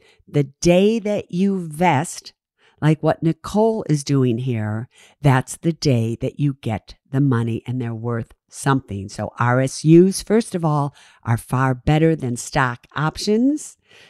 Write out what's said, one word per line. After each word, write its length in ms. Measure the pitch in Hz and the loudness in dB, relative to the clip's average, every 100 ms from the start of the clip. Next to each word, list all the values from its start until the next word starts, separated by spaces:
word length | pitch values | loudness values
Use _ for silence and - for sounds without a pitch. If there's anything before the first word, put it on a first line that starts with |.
| _ _ _ | _ _ _
The 160 | 147 135 - | -2 -2 0
day 380 | 170 175 208 226 | 2 4 4 2
that 320 | 202 208 - | -2 -6 -4
you 360 | 175 196 190 170 | -2 0 0 -6
vest, 680 | 151 180 135 160 - - - _ _ _ - | -2 2 2 -2 -10 -18 -20 _ _ _ -2
like 200 | 151 156 | 0 2
what 220 | 156 - | 0 0
Nicole 600 | 160 - - 208 226 220 - | -2 -4 -4 0 0 0 -2
is 140 | 151 | -2
doing 340 | 143 139 127 113 | 0 0 2 0
here, 480 | 131 113 107 107 127 _ - _ | -4 -4 -4 -6 -8 _ -20 _
that's 360 | 143 127 - - | 2 2 0 -6
the 160 | 165 | -6
day 440 | 160 156 120 113 117 | -2 0 0 0 -4
that 180 | - - | -6 -4
you 180 | 143 131 | -4 -4
get 340 | 120 104 - - _ | -6 -6 -8 -20 _
the 100 | 135 | 0
money 420 | 143 117 117 113 - | 2 0 -2 -6 -6
and 140 | 127 | -6
they're 120 | 120 | -6
worth 400 | 113 120 117 - _ _ | -8 -6 -6 -8 _ _
something. 600 | - 139 135 - 101 98 | -6 -2 -2 -2 -10 -10
So 240 | - 104 - | -10 -8 -2
R 200 | 120 127 | 0 2
S 240 | 135 - | 0 0
Us, 380 | 151 170 190 190 | 6 8 8 2
first 320 | - 214 - 180 | -2 -2 -2 -4
of 80 | |
all, 320 | 160 147 143 - - _ | -2 -2 -4 -8 -20 _
are 140 | - 117 | -4 -4
far 360 | - 127 131 | -2 -2 0
better 420 | 127 - 156 160 156 | -2 0 2 2 2
than 220 | 127 120 | -4 -6
stock 500 | - 147 127 120 _ 139 | -4 -2 -2 -4 _ -6
options. 840 | 156 - - 220 269 302 - - _ - | -6 -4 0 2 2 -2 -6 -20 _ -20